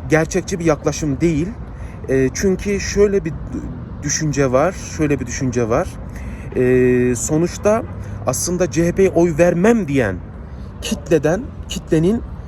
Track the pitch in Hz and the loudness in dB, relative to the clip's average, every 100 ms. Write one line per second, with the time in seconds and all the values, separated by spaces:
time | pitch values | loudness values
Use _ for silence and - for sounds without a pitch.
0 | - 156 160 185 - 180 165 143 156 - | 2 2 2 -2 -2 0 0 2 0 -2
1 | 151 131 170 147 180 - - - - - | -2 2 2 2 -2 -6 -12 -12 -12 -10
2 | - 135 131 - 196 180 208 196 - 202 | 0 2 2 2 0 0 -2 -2 -2 2
3 | 202 196 160 - - - - - - - | 4 2 -2 -6 -8 -8 -8 -10 -12 -8
4 | 147 - 156 131 135 127 170 - - - | -4 -2 0 2 2 4 2 -2 -8 -2
5 | 147 139 120 - 131 120 110 131 185 - | 0 0 -2 -4 -2 0 0 0 0 -8
6 | - - - - - 131 127 127 127 123 | -12 -10 -10 -10 -6 0 4 4 4 4
7 | 123 120 - 156 175 - 202 226 - - | 2 0 0 0 0 0 2 2 -2 -10
8 | - - - 131 170 175 180 156 170 175 | -10 -4 -2 -2 -2 0 0 2 2 4
9 | 190 165 175 151 175 170 214 233 147 139 | 4 4 4 4 4 6 4 4 2 0
10 | 107 87 - - - - - - - 214 | 0 -2 -8 -14 -14 -12 -14 -10 -6 -6
11 | - 160 151 190 277 - - - - 160 | 2 2 2 -2 -4 -12 -10 -10 0 2
12 | 170 233 - - | 4 0 -4 -10